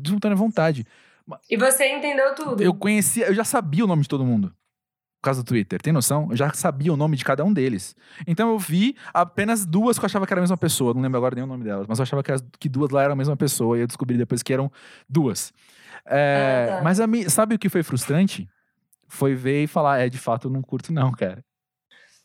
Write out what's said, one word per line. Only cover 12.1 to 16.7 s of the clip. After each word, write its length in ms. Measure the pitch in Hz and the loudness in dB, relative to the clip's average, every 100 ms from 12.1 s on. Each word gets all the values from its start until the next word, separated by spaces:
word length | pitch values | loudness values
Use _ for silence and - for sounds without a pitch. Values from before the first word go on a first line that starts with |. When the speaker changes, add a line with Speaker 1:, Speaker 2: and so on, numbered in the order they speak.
| 139 | -2
Speaker 1:
que 80 | 135 | -2
as, 140 | 131 123 - | -4 -6 -8
que 80 | 151 | -4
duas 220 | 135 147 | -2 0
lá 120 | 139 | 2
eram 120 | 139 | 2
a 20 | 139 | 0
mesma 180 | 135 143 | -2 0
pessoa. 400 | 147 - 113 120 | 0 0 0 0
E 20 | |
eu 60 | 120 | -2
descobri 320 | - 127 120 | -4 -2 0
depois 240 | 120 123 | 0 -2
que 100 | - | -2
eram 180 | 131 139 - - - - | -2 -2 -8 -20 -20 -2
duas. 420 | 143 135 92 - _ _ - - - - | 0 0 -2 -8 _ _ -20 -20 -18 -2
É, 640 | 139 143 139 135 131 117 | 2 4 2 2 2 0